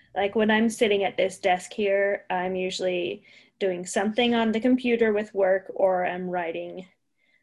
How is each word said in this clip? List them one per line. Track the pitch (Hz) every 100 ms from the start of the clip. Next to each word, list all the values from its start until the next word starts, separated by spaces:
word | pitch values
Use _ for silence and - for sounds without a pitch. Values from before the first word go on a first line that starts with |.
| _ -
Like, | 202 220
when | 214
I'm | 220 226
sitting | 220 220 202
at | 190 -
this | 190 185
desk | 196 180 -
here, | - 202 196 202 202 -
I'm | 185 185 185
usually | 185 185 185 180 175 208 - - _ -
doing | 196 175 180
something | 220 202 214 240
on | 233 226
the | 214
computer | 254 254 247 233 226
with | 208 214
work, | 196 190 190 190 -
or | 190 185 180
I'm | 180 185
writing. | 180 165 170 175 175 185 _ _ _ _ _